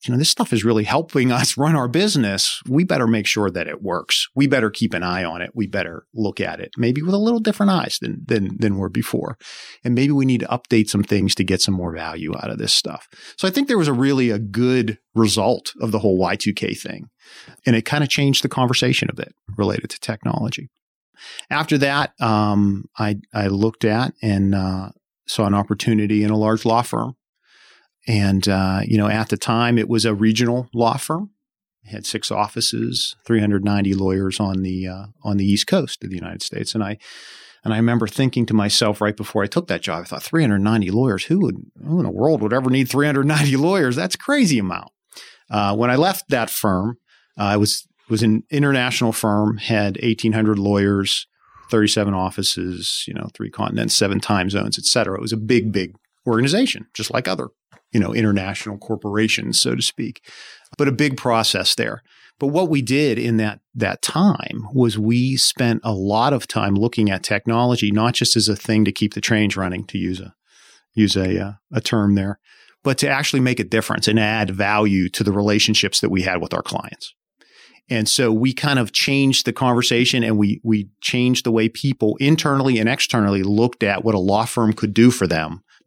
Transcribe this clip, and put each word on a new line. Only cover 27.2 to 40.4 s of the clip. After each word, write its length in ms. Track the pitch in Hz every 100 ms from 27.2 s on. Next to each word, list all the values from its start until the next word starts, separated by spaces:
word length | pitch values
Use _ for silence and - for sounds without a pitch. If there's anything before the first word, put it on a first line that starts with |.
| _ _ _ _ - _ _ _ -
And, 420 | 107 98 98 101
uh, 320 | 95 95 95
you 140 | 104 107
know, 100 | 104
at 220 | 107 110
the 80 | 107
time, 400 | - 117 120 120
it 100 | 107
was 160 | 117
a 120 | 113 101
regional 520 | 110 110 120 123 123
law 240 | 117 117 135
firm. 320 | - 160 208 _ _ _ _ _
It 80 | 101
had 140 | 104 -
six 240 | 110 -
offices, 840 | 101 107 120 - 117 117 123 - -
three 160 | - 113
hundred 240 | 104 101
ninety 300 | 101 101 98
lawyers 460 | 95 95 95 95 92
on 240 | 101 95
the, 240 | 95 92 95
uh, 180 | 92 104 _
on 140 | 104 101
the 80 | 98
East 220 | 101 -
Coast 360 | 185 - -
of 60 | 98
the 60 | 92
United 260 | 87 92
States. 320 | - - 107
And 100 | 110
I, 140 | 101 107 - - - - - _
and 80 | 110
I 60 | 110
remember 300 | 117 120 110
thinking 400 | - 131 123 113
to 80 | 107
myself 440 | 101 - 107 104
right 160 | 104 104
before 280 | 104 107
I 40 | 98
took 200 | - -
that 160 | 85
job, 180 | 95 82
I 40 | 90
thought, 180 | 101
"Three 180 | - 160